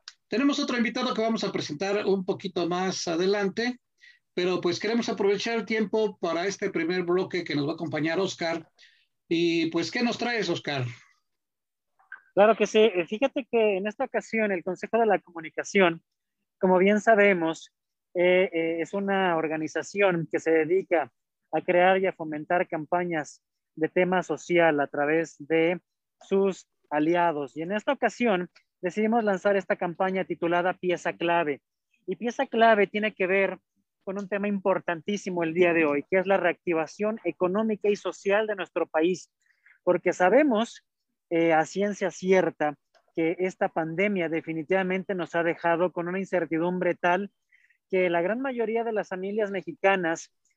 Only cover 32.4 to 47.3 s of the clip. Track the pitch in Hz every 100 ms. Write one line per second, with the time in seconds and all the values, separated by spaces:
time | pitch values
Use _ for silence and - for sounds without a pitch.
32.4 | 269 233 226 214 196 214 214 - 185 196
33.4 | 190 185 _ _ _ _ - 190 196 202
34.4 | 208 202 196 175 - 170 170 202 - 175
35.4 | 165 165 175 165 156 143 - 190 185 190
36.4 | 175 165 - 160 151 - 208 220 175 -
37.4 | 180 196 226 214 208 202 185 - 196 202
38.4 | 220 202 165 175 160 156 170 180 - _
39.4 | _ _ _ _ - 175 180 160 180 233
40.4 | 302 214 233 - _ _ _ _ - 165
41.4 | 165 160 156 185 202 190 190 - 185 190
42.4 | 165 - 151 139 _ _ _ - 160 180
43.4 | 185 - 190 - 160 165 202 196 160 160
44.4 | 160 160 147 185 185 185 180 190 160 170
45.4 | 170 160 170 165 180 175 170 185 190 180
46.4 | 160 160 170 180 180 170 175 180 202